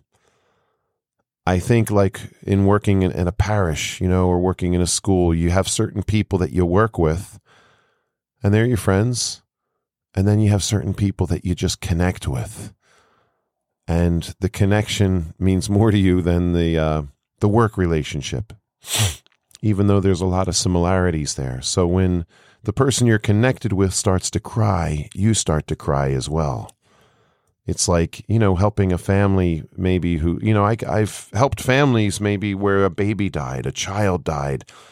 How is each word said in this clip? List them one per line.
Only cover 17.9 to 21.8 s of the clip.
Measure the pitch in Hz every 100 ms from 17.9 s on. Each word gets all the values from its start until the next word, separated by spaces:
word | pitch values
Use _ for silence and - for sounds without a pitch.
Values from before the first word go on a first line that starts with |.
| 80 73 76 - 64 - - _ _ - - 101 - _ _ _ -
even | 104 98 101
though | 98
there's | 95 87
a | 92
lot | 90 92
of | 87
similarities | - 87 87 92 90 80 71
there. | - 65 64
So | - -